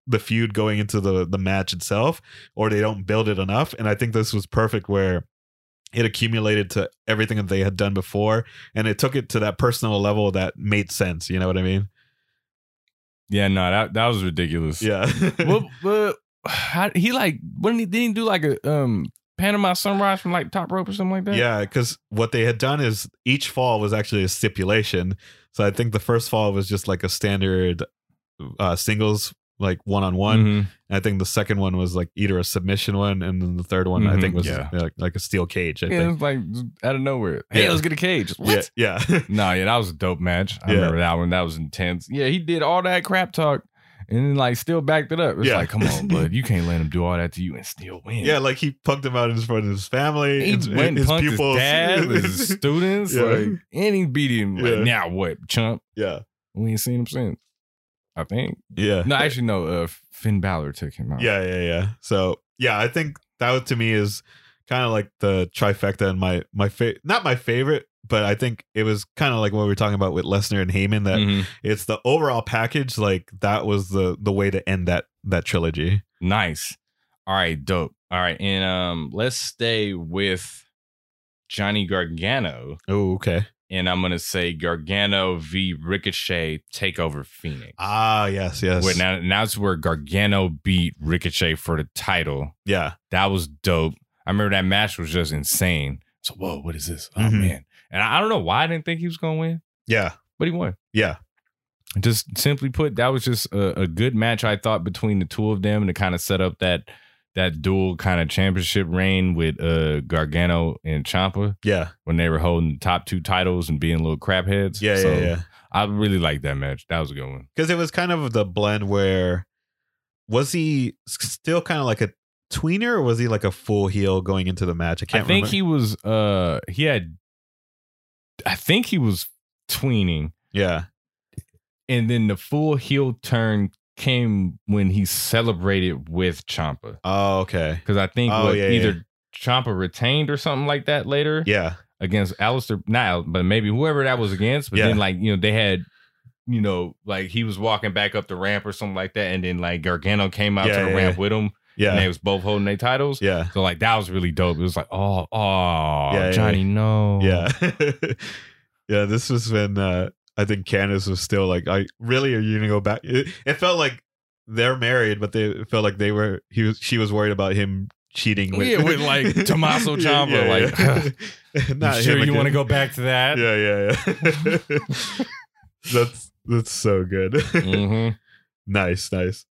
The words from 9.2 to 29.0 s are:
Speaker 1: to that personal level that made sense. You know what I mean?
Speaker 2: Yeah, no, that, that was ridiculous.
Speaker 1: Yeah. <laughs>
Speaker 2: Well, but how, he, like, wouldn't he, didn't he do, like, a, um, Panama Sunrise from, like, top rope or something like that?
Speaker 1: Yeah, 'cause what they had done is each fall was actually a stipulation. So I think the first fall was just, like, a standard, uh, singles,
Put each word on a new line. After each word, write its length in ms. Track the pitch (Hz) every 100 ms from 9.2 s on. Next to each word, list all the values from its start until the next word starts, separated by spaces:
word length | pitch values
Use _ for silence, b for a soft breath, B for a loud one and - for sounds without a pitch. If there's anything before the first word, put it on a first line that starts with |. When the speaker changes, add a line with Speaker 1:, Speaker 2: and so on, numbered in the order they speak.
| 110
Speaker 1:
to 80 | 117
that 180 | 107 92
personal 420 | 123 120 113 104
level 320 | 104 107 104
that 240 | 95 92 -
made 340 | 104 104 92
sense. 380 | - 92 85 -
You 100 | 92
know 80 | 92
what 120 | 92
I 40 |
mean? 260 | 92 95 98 _ _ _ _ _ _ _ _ _ _ _ _ _ -
Speaker 2:
Yeah, 180 | 101 98
no, 220 | 95 90
that, 240 | 101 110
that 120 | 110 120
was 160 | 107
ridiculous. 600 | 92 80 82 82 78 80
Speaker 1:
Yeah. 280 | 107 98 117 127 180
<laughs> 120 | - 156
Speaker 2:
Well, 240 | 143 170 -
but 340 | 190 214 208 - _ _ -
how, 440 | - - 170 202
he, 180 | 180 220
like, 280 | 254 196 135 - -
wouldn't 220 | 202 233
he, 60 | 202
didn't 220 | 220 240
he 40 |
do, 100 | 214
like, 200 | 220 185
a, 260 | 151 - 139
um, 360 | 151 127 101 - - _ -
Panama 340 | 190 208 190
Sunrise 480 | 180 202 202 196 190
from, 120 | 175
like, 180 | 175 175
top 180 | 196 175
rope 180 | 185 185
or 40 |
something 180 | 202 185
like 120 | 190
that? 120 | 196 202
Speaker 1:
Yeah, 280 | 120 107 101
'cause 320 | 135 120 - _
what 220 | 107 113
they 100 | 120
had 160 | 117 113
done 220 | 135 147
is 280 | 120 104 - _
each 240 | 123 139 -
fall 320 | 131 127 110
was 120 | 104
actually 320 | 107 104 104
a 40 | 92
stipulation. 880 | - 107 - 92 107 104 92 90 98 B B B
So 120 | -
I 60 | 101
think 220 | 98 117
the 80 | 104
first 280 | - 117 -
fall 220 | 110 104
was 160 | 98 95
just, 180 | 101 -
like, 160 | 90
a 60 | 92
standard, 720 | - 104 98 95 92 90 85 - _ _ _ _ - 67 -
uh, 180 | 95 87
singles, 580 | - 107